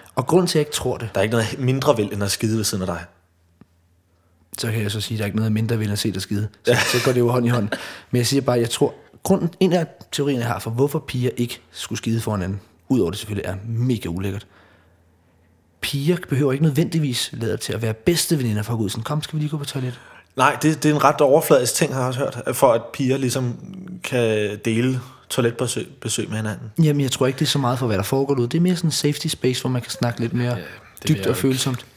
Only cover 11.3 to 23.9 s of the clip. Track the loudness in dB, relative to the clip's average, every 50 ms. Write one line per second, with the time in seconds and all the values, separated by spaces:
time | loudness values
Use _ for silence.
11.3 | 0 -2 -4 -4 -4 -12 -14 _ -14 -14 -10 -8 -8 -6 -2 -2 -2 -2 -2 -2
12.3 | -2 -2 -2 -4 -4 -6 -10 _ _ _ _ _ 2 2 2 0 0 -6 -8 -6
13.3 | -6 -6 -6 -6 -8 -8 -8 -6 -4 -2 0 0 0 -2 -2 -6 -6 -4 -4 -4
14.3 | -6 -6 -10 _ _ -20 -20 _ _ _ _ _ _ _ _ _ _ _ _ _
15.3 | _ _ _ _ _ _ _ _ _ _ -8 -4 -4 -2 0 0 0 0 0 -2
16.3 | 0 0 2 2 2 4 2 4 4 2 0 2 2 0 0 0 0 -2 -4 -4
17.3 | -6 -6 -4 -4 -4 -4 -4 -6 -4 -2 -2 -2 -4 0 0 0 2 2 2 0
18.3 | 0 0 2 0 0 0 -2 -2 -2 -2 -2 -2 -2 -6 -6 -4 -4 -4 -4 -4
19.3 | -4 -4 -4 -2 -4 -6 -6 -6 -6 -6 -6 -6 -8 -10 -16 -20 -20 -20 -20 _
20.3 | _ 2 2 2 4 4 2 2 2 4 2 2 2 4 4 4 4 6 6 6
21.3 | 6 4 6 6 6 6 6 2 0 0 0 0 0 -2 -2 -2 -2 -2 -4 -4
22.3 | -4 -6 -6 -4 2 4 4 6 6 4 0 -4 -4 -2 0 0 2 2 0 0
23.3 | 0 0 -2 -2 -4 -6 -12 -14 -14 -14 -14 -14